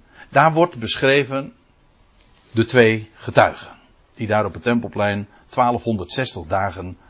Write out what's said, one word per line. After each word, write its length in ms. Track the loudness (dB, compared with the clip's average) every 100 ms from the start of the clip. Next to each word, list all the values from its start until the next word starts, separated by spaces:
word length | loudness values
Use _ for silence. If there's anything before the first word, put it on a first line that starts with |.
| _ -20 -2
daar 240 | 2 4
wordt 220 | 4 0 -2
beschreven 800 | -6 0 2 2 0 -6 -10 -14 _ _ _ _ _ _ _ _ _
de 140 | -2 2
twee 440 | 4 4 4 -4
getuigen. 600 | -16 -2 4 4 2 -16 -20 _ _ _
Die 140 | -10 -2
daar 180 | 0 -2
op 80 |
het 100 | -4
Tempelplein 640 | -2 -2 -2 -2 -2 -2 -6 _ _ 0
twaalfhonderdzestig 880 | 0 0 -2 -4 -4 -4 -4 -6
dagen 540 | -4 -4 -4 -6 -12 -14